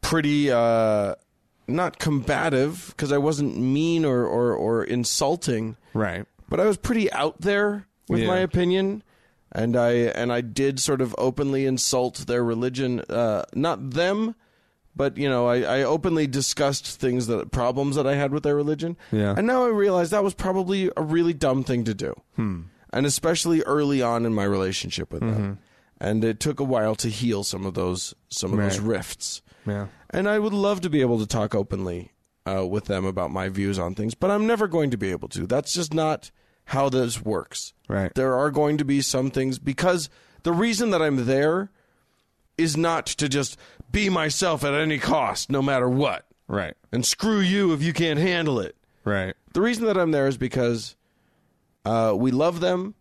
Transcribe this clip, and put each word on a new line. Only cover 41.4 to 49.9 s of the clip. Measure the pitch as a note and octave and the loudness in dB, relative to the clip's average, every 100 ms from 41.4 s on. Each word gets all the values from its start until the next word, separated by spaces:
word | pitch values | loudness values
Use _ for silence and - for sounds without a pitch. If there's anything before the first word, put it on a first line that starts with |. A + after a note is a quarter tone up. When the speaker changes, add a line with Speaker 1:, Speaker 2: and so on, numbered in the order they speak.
| D3 E3+ G3 _ _ _ _ _ _ _ _ - | 2 0 -4 _ _ _ _ _ _ _ _ -2
Speaker 1:
is | E3 D3 | 0 2
not | E3 E3 - | 0 0 -4
to | - D3+ | -4 -2
just | C#3 C3+ - - - - | 0 -2 -8 -20 -20 -6
be | G#3 G3+ | 0 2
myself | F3+ D#3 D3 F#3 D3+ C#3+ | 2 0 0 0 0 0
at | |
any | C#3+ D#3+ D3+ | 0 0 0
cost, | - G#3 A#2 G#2+ - | 0 2 0 -2 -2
no | C#3 | 0
matter | C#3 C3+ B2 | 2 2 2
what. | B2+ C#3+ F2+ - _ _ | 2 0 -2 -10 _ _
Speaker 2:
Right. | G2+ E2+ - _ | -4 -4 -10 _
Speaker 1:
And | A#2+ B2 | -2 -2
screw | - G#3 G#3+ | 0 2 2
you | F#3 G3 G3 | 2 4 2
if | D#3 | 2
you | D#3+ | 0
can't | D#3 E3+ D3 | 0 0 2
handle | F3+ F3 D#3+ B2+ | 2 2 0 0
it. | F2+ - _ _ - | -2 -10 _ _ -2
Speaker 2:
Right. | G2+ F#2 - _ | -2 -2 -8 _
Speaker 1:
The | E3+ | 0
reason | G#3+ A#3 | 0 2
that | A3+ | 0